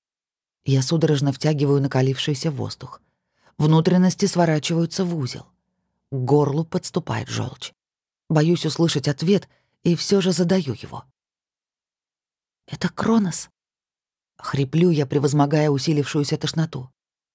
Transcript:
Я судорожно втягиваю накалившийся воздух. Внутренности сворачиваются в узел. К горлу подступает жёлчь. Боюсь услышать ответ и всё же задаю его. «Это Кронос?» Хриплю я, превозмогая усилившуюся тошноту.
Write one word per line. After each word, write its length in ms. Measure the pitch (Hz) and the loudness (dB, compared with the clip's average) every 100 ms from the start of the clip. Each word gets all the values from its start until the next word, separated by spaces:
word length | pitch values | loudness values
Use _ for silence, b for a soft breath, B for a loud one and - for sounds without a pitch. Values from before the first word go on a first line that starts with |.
| _ _ _ _ _ _ - | _ _ _ _ _ _ 0
Я 160 | 135 | 0
судорожно 500 | 131 165 151 143 143 | 2 0 2 2 0
втягиваю 480 | 135 151 151 143 143 | -2 -2 0 2 0
накалившийся 680 | 139 131 131 131 - 139 165 | 0 0 0 -2 -4 -4 -4
воздух. 500 | 131 104 - - - _ _ _ _ _ - | -6 -8 -10 -18 -20 _ _ _ _ _ 0
Внутренности 720 | 151 160 170 185 185 - 196 | 4 4 4 4 2 2 0
сворачиваются 760 | 175 170 151 - 165 165 - | 2 2 2 0 -2 -2 -2
в 120 | 180 170 | -4 -4
узел. 320 | 127 117 - _ _ _ _ _ - | -6 -8 -16 _ _ _ _ _ -8
К 40 | 135 | -4
горлу 500 | 123 147 139 143 165 | 2 2 2 0 -4
подступает 640 | 185 - - - 110 117 | -6 -4 -6 -4 -6 -6
жёлчь. 440 | 113 107 - - _ _ _ _ _ - | -6 -8 -10 -18 _ _ _ _ _ 0
Боюсь 360 | 156 160 170 160 | 2 2 2 0
услышать 420 | 151 165 147 147 | 0 0 0 -2
ответ 420 | 143 160 196 - _ _ _ | -2 0 0 -2 _ _ _
и 120 | 170 165 | -2 0
всё 260 | - 202 | 2 2
же 100 | 185 | 2
задаю 420 | 175 175 190 143 | 2 2 0 -2
его. 320 | 110 - - - _ _ _ _ _ _ _ _ _ _ _ _ _ _ _ - | -8 -10 -16 -18 _ _ _ _ _ _ _ _ _ _ _ _ _ _ _ -16
«Это 220 | - 180 | -6 -6
Кронос?» 600 | - 214 226 190 - - _ _ _ _ _ _ _ _ _ | -2 2 2 2 -4 -10 _ _ _ _ _ _ _ _ _
Хриплю 520 | - 139 131 156 180 | -6 -4 0 2 4
я, 160 | 151 135 | 2 0
превозмогая 640 | 147 139 147 143 151 151 | 0 2 2 2 2 2
усилившуюся 680 | 139 147 147 135 151 147 151 | 0 0 0 0 -2 -2 -2
тошноту. 540 | 147 165 160 131 131 _ _ _ _ | -4 -2 -4 -6 -14 _ _ _ _